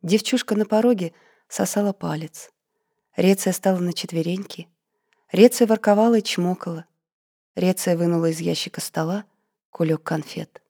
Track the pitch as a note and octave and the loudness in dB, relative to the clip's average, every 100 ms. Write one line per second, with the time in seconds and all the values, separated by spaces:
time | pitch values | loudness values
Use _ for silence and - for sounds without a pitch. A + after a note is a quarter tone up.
0 | F3 G3+ - B3+ - G#3+ G#3 G#3+ A#3 A3+ | 0 0 0 -2 -2 -2 0 2 2 0
1 | E3+ _ _ _ _ - G3 - G3+ G3 | -4 _ _ _ _ -6 -4 -2 -2 -4
2 | E3+ D#3 D#3+ - - _ _ _ _ _ | -6 -8 -10 -16 -20 _ _ _ _ _
3 | _ - F3+ G3 - F3+ G3 F#3 F3 E3+ | _ 2 4 4 0 -2 0 0 -2 -4
4 | - E3 E3 F#3 G3 - E3+ _ _ _ | -6 -4 -4 -6 -8 -16 -18 _ _ _
5 | _ _ _ F3 A#3 - A3+ A3 A3 G#3 | _ _ _ 6 6 8 2 2 4 4
6 | A3+ A3+ G#3 - F3 F3+ - E3 - _ | 4 4 0 -2 -2 -2 -6 -10 -14 _
7 | _ _ _ _ _ - F3+ F#3 - E3+ | _ _ _ _ _ -2 0 0 0 0
8 | E3+ E3+ E3 D#3+ E3+ D#3+ - - - - | 2 2 0 -2 -4 -4 -6 -10 -8 -4
9 | D#3+ G3 G#3 _ _ _ _ - D#3+ D#3 | -4 -4 -8 _ _ _ _ -4 -2 -2
10 | - E3 D3 - D#3 - _ | -4 -8 -8 -12 -14 -18 _